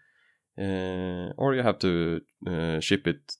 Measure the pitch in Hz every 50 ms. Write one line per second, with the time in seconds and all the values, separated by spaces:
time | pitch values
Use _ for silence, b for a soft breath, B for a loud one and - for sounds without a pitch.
0 | b b b b b b b b b b _ - 98 98 95 95 92 92 92 92
1 | 92 92 90 90 87 - - - - 139 135 127 123 113 98 - - 95 87 85
2 | 85 82 82 82 - _ _ - - 92 90 80 82 82 80 80 - - 101 95
3 | - 85 82 - _ - -